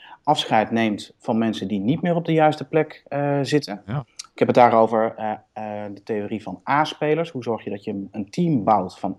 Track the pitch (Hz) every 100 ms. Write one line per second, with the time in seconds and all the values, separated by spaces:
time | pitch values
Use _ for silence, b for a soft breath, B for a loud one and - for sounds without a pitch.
0 | B B - 151 - 113 104 117 113 98
1 | - _ - 113 113 107 95 104 101 160
2 | 180 170 165 160 156 151 143 156 151 -
3 | - 143 143 143 127 147 - 101 98 139
4 | - B - - 120 123 120 113 113 113
5 | 113 113 110 107 - 107 107 104 104 98
6 | - 107 104 107 - 92 - 139 151 -
7 | 151 156 165 131 117 110 104 101 - 101
8 | 98 107 98 - 170 135 98 104 90 -
9 | 98